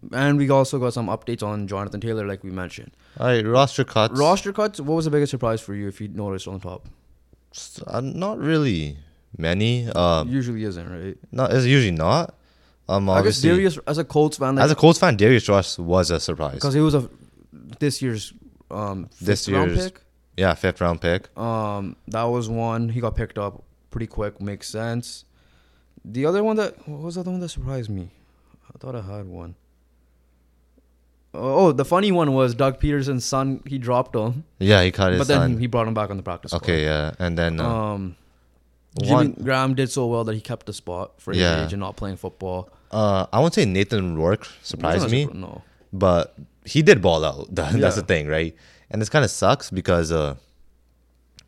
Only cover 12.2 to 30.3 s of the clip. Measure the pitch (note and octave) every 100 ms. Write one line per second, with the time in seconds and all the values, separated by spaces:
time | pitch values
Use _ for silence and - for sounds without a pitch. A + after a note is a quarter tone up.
12.2 | F3 _ _ _ _ _ - G2 G2 F#2+
13.2 | G2 G#2+ D3 F3+ F#3+ D#3 - D3+ D#3 D3+
14.2 | D3+ - C3 C3+ D3+ D3+ D#3+ E3+ F3+ A2
15.2 | G#2 B2 - G2+ F2+ - E2+ F2+ E2+ E2
16.2 | - E2 D2+ C#2 C#3+ C#3 D#3 C#3+ A#2+ -
17.2 | - _ _ D2+ C2+ - C#3+ - C3 A2
18.2 | - - - _ _ F#2+ G#2 F#2+ E2 _
19.2 | F2 G2+ - F#2+ F#2 F2 F#3 - _ _
20.2 | _ - F#2 E2 F#2 - F2 E2+ E2+ F2+
21.2 | - - A#2 A2+ G#2+ G2+ F#2+ - - A2
22.2 | A#2 B2 A2+ A2+ A2+ A2+ A#2 A#2+ A#2 -
23.2 | A2 - G2+ - - _ _ A#2+ A2+ -
24.2 | G#2 - G2+ G2+ - A2 A2+ A#2 A#2+ -
25.2 | _ _ _ _ _ _ _ _ - A2+
26.2 | D3 F#3+ G#3+ G#3+ G3+ - - D3 E3 F3
27.2 | F3+ F3+ F3 - B2+ C3+ A2 G2 F2 _
28.2 | _ _ _ _ _ - C3 B2 F#2+ G#2
29.2 | F#2+ F2 E2+ F2+ _ _ _ _ _ _
30.2 | _